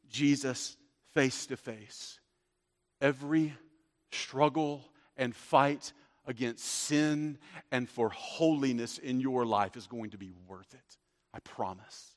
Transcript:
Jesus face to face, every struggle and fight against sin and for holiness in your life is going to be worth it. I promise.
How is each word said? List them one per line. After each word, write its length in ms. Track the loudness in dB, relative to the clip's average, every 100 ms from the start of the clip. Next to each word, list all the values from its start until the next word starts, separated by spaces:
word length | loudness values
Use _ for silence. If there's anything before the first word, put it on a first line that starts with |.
| _
Jesus 680 | 2 4 4 0 -4 -8 -12 _ _ _
face 340 | 2 2 0 -8
to 100 | -10
face, 640 | -10 -14 -16 -16 -16 -18 _ _ _ _ _ _ _ _
every 520 | 2 2 0 2 2 -4 -20 _ _ _ _
struggle 760 | -10 -6 2 2 4 -2 -4 -12 _ _ -4
and 180 | -4
fight 580 | -4 4 6 6 2 -8 -18 _ _
against 400 | -12 -4 -4 -4
sin 720 | -6 -6 0 2 2 0 -4 -8 -16 -20 -4
and 180 | -2 -2
for 200 | 0 0
holiness 880 | 0 -12 2 4 4 2 0 -2 -8
in 220 | -2 0
your 240 | 0 0
life 320 | 2 2 2 -4
is 120 | -12
going 220 | -10 -10
to 60 | -12
be 140 | -16 -16 -18
worth 260 | -18 -18
it. 260 | -20 _ -20 _ _ _
I 80 | -18
promise. 760 | -14 -4 -4 -4 -18 -20 -20